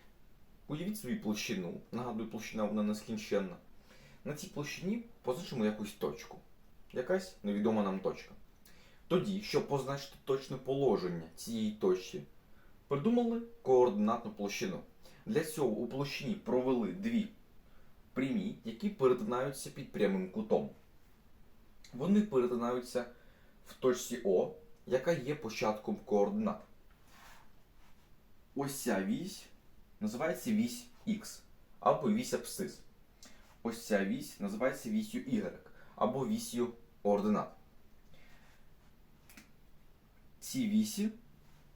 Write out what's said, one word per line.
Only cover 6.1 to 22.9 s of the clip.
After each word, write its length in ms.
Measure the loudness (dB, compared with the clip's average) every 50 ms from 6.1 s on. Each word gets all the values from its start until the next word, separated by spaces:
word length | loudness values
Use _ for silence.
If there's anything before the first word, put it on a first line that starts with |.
| -4 -6 -12 -16 -16 -18 -20 -20 -20 -20 -20 -20 -20 -20 -20 -8
Якась 440 | -6 -6 0 0 0 0 0 -6 -14 -6
невідома 400 | -4 -2 0 2 2 4 4 4
нам 180 | 2 2 0 0
точка. 340 | -2 -2 -4 -4 -10 -16 -18 -20 -20 -20 -20 -20 -20 -20 -20 -20 -20 -20 -20 -20 -2 2
Тоді, 340 | 2 2 2 2 -2 -2
щоб 260 | -4 0 0 0 0 2
позначити 480 | -2 -2 0 -2 -4 -6 -6 -12 -16 -14 0
точне 320 | 0 0 0 0 -6 -8
положення 680 | -8 -2 -2 0 4 4 4 4 4 2 -2 -2 -4 -6 -10 -14
цієї 360 | -12 -8 -6 -2 0 0 0
точки, 500 | 0 2 4 4 4 4 0 -8 -10 -10 -10 -12 -18 -20 -20 -20 -20 -20 -20 -20 -20 -20 -6 -4
придумали 540 | -2 2 4 4 4 4 4 2 0 -2 -4 -8 -14 -6
координатну 680 | 4 6 8 8 8 8 6 4 4 4 2 0 -2 -8
площину. 480 | -6 -4 -4 -4 -2 -2 -2 -2 -4 -6 -10 -14 -20 -20 -20 -20 -20 -16 -8
Для 180 | 0 0 0 0
цього 240 | 0 -2 0 2 2
у 180 | 2 0 -2
площині 480 | -4 -2 -2 -2 -2 -4 -6 -4 -4 -4
провели 580 | -4 -2 2 2 2 4 4 2 2 2 0
дві 360 | -2 -2 -2 2 2 2 0 0 -6 -16 -20 -20 -20 -20 -20 -20 -20 -20 -20 -20 -20 -20 -20 -8 -2
прямі, 420 | -2 0 2 0 0 0 -2 -4 -6 -8
які 240 | -8 -8 -2 -2 -4
перетинаються 840 | 0 4 6 6 6 6 2 -2 0 0 0 -2 -4 -6 -10 -10
під 220 | -10 -12 -12 -8
прямим 380 | 0 2 2 4 4 2 -2 -2
кутом. 400 | -4 -6 0 2 2 2 2 -2 -10 -16 -20 -20 -20 -20 -20 -20 -20 -20 -20 -20 -20 -20 -20 -20 -20 -20 -20 -20 -20 -20 -20 -14
Вони 280 | -6 -2 4 6 6 6
перетинаються 840 | 6 6 4 4 4 4 2 2 2 0 0 0 -4 -2